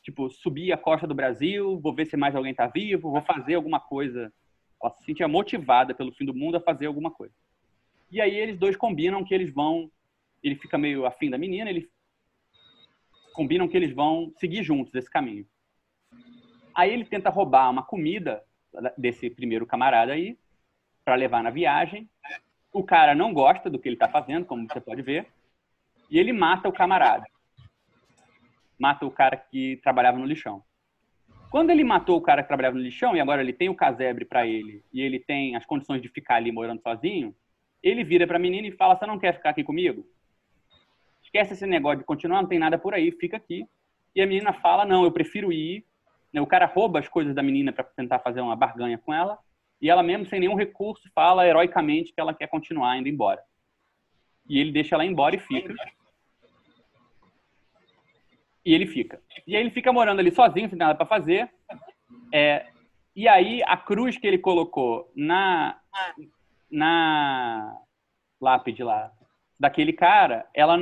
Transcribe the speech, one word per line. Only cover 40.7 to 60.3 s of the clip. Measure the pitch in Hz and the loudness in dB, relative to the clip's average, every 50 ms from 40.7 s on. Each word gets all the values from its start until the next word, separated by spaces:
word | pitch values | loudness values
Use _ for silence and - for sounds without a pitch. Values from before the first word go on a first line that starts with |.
| _ _ _ _ _ _ _ _ _ _ | _ _ _ _ _ _ _ _ _ _
Esquece | _ _ - 208 208 196 202 | _ _ -2 -2 -2 -2 -4
esse | 185 196 196 | -8 -4 -2
negócio | 180 160 139 147 143 139 | 0 0 2 0 -2 -2
de | - | -2
continuar, | - 156 147 - 170 180 196 | -6 -6 -4 -2 -2 0 0
não | 190 180 | 0 0
tem | 185 165 | 0 0
nada | 160 160 165 170 | 2 2 0 0
por | 170 196 208 | -2 -2 -2
aí, | 185 160 170 | 0 0 0
fica | 170 - 175 170 - | -2 -4 -8 -8 -8
aqui." | 220 _ - 170 185 226 - _ _ _ _ _ _ _ _ - | -10 _ -10 -12 -12 -12 -14 _ _ _ _ _ _ _ _ -2
E | 190 | 0
a | 196 196 | 0 2
menina | 190 196 214 208 - | 2 0 0 -2 -4
fala, | - - 170 175 190 208 | 0 2 2 4 4 4
"Não, | 202 190 185 180 | 4 4 4 4
eu | 170 | 4
prefiro | 165 170 156 - - 208 202 190 | 2 0 -4 -4 -4 -6 -4 -4
ir." | 165 156 156 160 185 214 - _ _ _ _ _ _ _ _ _ | -4 -4 -4 -6 -8 -10 -14 _ _ _ _ _ _ _ _ _
Né, | - 151 | -6 -4
o | 147 - | -2 2
cara | 185 180 180 | 4 4 4
rouba | 156 - 180 214 185 170 151 | 4 2 2 2 2 2 -2
as | 139 - | -4 -2
coisas | - 175 151 143 135 | -2 -2 -2 -2 -2
da | 143 139 | -2 0
menina | 139 135 135 139 135 - | 0 0 0 -2 -2 -4
pra | - 127 | -6 -10
tentar | - - - 127 120 127 123 | -10 -8 -10 -6 -2 -2 -2
fazer | - 127 120 127 | -2 -2 -4 -4
uma | 123 120 117 | -4 -4 0
barganha | 113 131 113 - 117 120 120 117 117 | 0 0 -2 -2 -4 -6 -6 -6 -6
com | - - 151 | -6 -6 -4
ela, | 160 175 196 208 - _ _ _ _ _ _ _ - | -2 -2 -4 -6 -10 _ _ _ _ _ _ _ -4
e | 143 156 | 2 4
ela | 175 180 | 4 4
mesmo, | 170 170 185 214 196 | 4 2 0 -2 -4
sem | - - 190 | -6 -4 -2
nenhum | 180 185 208 | 0 0 0
recurso, | 196 208 196 - - 196 220 208 - _ _ - | 0 -2 -4 -6 -10 -8 -8 -10 -12 _ _ 0
fala | - 156 175 185 185 180 | 2 4 4 6 6 6
heroicamente | 175 160 160 175 180 180 185 156 151 151 160 170 - - | 6 6 6 4 4 2 0 0 0 0 -2 -2 -4 -6
que | - | -6
ela | 156 160 156 | -4 -4 -4
quer | - 151 - | -6 -8 -6
continuar | - 156 151 - 165 151 127 123 123 131 | -6 -8 -6 -6 -4 -2 0 0 -2 -2
indo | 127 139 | -4 -6
embora. | 151 139 110 98 98 - - _ _ _ _ _ _ _ _ _ _ _ _ _ _ _ _ _ _ _ _ - | -4 -2 0 0 0 -2 -6 _ _ _ _ _ _ _ _ _ _ _ _ _ _ _ _ _ _ _ _ -2
E | 147 139 | 0 0
ele | 147 156 | 0 0
deixa | 143 151 151 156 175 | 0 -2 0 0 0
ela | 156 160 | 0 0
embora | 190 185 151 139 151 180 | 0 0 2 2 2 0
e | 185 | -2
fica. | - - - - - 180 208 240 - - _ _ _ _ _ _ _ _ _ _ _ _ _ _ _ _ _ _ _ _ _ _ _ _ _ _ _ _ _ _ _ _ _ _ _ _ _ _ 175 _ _ _ _ _ _ _ _ _ _ _ _ _ _ _ - | -6 -6 -6 -6 -6 -8 -14 -14 -16 -18 _ _ _ _ _ _ _ _ _ _ _ _ _ _ _ _ _ _ _ _ _ _ _ _ _ _ _ _ _ _ _ _ _ _ _ _ _ _ _ _ _ _ _ _ _ _ _ _ _ _ _ _ _ _ 2
E | 175 160 | 4 4
ele | 160 - | 4 4
fica. | - - 127 110 - - - _ _ - - - - | 0 -4 -6 -6 -6 -8 -20 _ _ -20 -20 -12 -4
E | 208 | -2
aí | 208 | -2
ele | 240 233 | -2 -2
fica | - 247 - 254 | -4 0 2 2
morando | 247 247 226 214 196 196 | 4 4 4 2 4 4
ali | 185 175 | 2 2